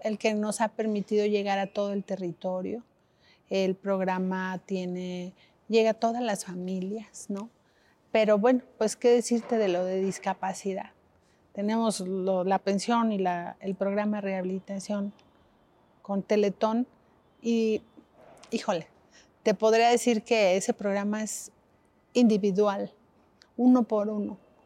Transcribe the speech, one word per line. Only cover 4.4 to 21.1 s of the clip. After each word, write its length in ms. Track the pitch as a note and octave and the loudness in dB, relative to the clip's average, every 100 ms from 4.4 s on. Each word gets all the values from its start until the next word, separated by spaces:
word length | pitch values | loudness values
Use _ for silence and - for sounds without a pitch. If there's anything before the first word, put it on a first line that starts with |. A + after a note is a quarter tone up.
| F#3 F#3 | -6 -8
tiene, 720 | - F#3 F3+ F3+ F3+ F3+ F3+ - _ _ - | -6 -6 -6 -6 -8 -8 -10 -16 _ _ 0
llega 220 | A3 A3 | 2 2
a 40 | |
todas 280 | A3 A3+ A#3 | 2 -2 -2
las 240 | A#3+ G3 - | -4 -4 -6
familias, 800 | F3+ F3+ F#3 F#3+ A3 G#3 - - | -8 -6 -6 -6 -8 -12 -16 -10
¿no? 220 | G3 A3+ _ _ _ _ _ _ | -10 -10 _ _ _ _ _ _
Pero 260 | A3 G#3+ G#3 | 2 4 4
bueno, 240 | A#3+ B3+ - - | 4 2 0 -4
pues 180 | E3 - | -2 2
qué 140 | A#3+ | 4
decirte 480 | A#3+ A3+ A#3+ - A3+ | 4 4 -2 0 0
de 100 | G3+ | 2
lo 160 | F3 | 0
de 160 | F#3 F#3+ | 0 0
discapacidad. 920 | F#3+ - G3 F#3+ F#3+ F#3 G3 F#3+ - _ _ _ _ _ _ | -2 -2 -4 -4 -6 -6 -6 -6 -10 _ _ _ _ _ _
Tenemos 480 | - G3+ A3+ A3+ G3+ | -4 0 2 0 -2
lo, 440 | F3+ F#3+ F#3 F#3 | -4 -2 0 0
la 140 | F#3 F#3+ | 2 0
pensión 540 | - G3 - A#3 A3+ | 0 -2 2 2 2
y 60 | G3+ | 0
la, 380 | F#3 F3 F3 - | -2 -2 -6 -10
el 140 | G3 | -6
programa 440 | F#3+ G3 G3+ G#3 G#3 | -4 -2 0 -2 -2
de 20 | |
rehabilitación 920 | G3 F#3+ F#3 F#3+ F#3+ G3 - G#3 G3+ - _ _ _ _ _ _ _ _ | -4 -4 -4 -6 -8 -10 -6 -4 -6 -10 _ _ _ _ _ _ _ _
con 220 | - G3+ | -6 -4
Teletón 640 | - G#3 G3+ F#3+ A3 A3+ B3+ _ _ _ _ _ | 0 2 2 0 -2 0 -4 _ _ _ _ _
y, 400 | A#3 A#3 A3 G#3+ - - - _ - - - | -2 0 0 -2 -6 -20 -20 _ -20 -20 -8
híjole, 360 | - - F3 - _ _ _ _ _ | -6 -4 -6 -6 _ _ _ _ _
te 100 | A3 | -2
podría 340 | G3+ A3 A3+ A#3 | 2 4 6 6
decir 320 | A#3+ A#3+ A3 | 4 2 0
que 340 | - A3+ F#3+ F#3+ | 2 2 4 2
ese 160 | G#3+ | 0
programa 500 | A3+ G3+ G3 G3+ | -2 -2 -2 -2